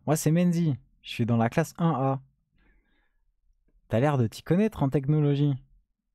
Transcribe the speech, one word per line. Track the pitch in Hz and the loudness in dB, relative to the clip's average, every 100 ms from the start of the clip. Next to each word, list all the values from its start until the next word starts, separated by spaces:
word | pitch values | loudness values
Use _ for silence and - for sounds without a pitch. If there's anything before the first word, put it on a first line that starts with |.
| - | -2
Moi, | 156 | 0
c'est | 151 | 2
Menzi. | 165 180 170 165 131 - _ | 2 2 2 -2 -4 -10 _
Je | - | -12
suis | - 113 | -4 0
dans | 117 | 2
la | 117 | 2
classe | - 156 - | 0 -2 0
un | 165 | 0
A. | 135 135 135 - _ _ _ _ _ _ _ _ _ _ _ _ _ _ _ _ | 0 -2 -4 -8 _ _ _ _ _ _ _ _ _ _ _ _ _ _ _ _
T'as | 110 | -2
l'air | 143 139 | 0 0
de | 113 | -2
t'y | - | -4
connaître | - 165 214 - | -2 0 0 -2
en | 139 | -2
technologie. | 147 135 156 147 143 147 135 - _ _ _ _ | 0 0 0 2 2 0 -2 -8 _ _ _ _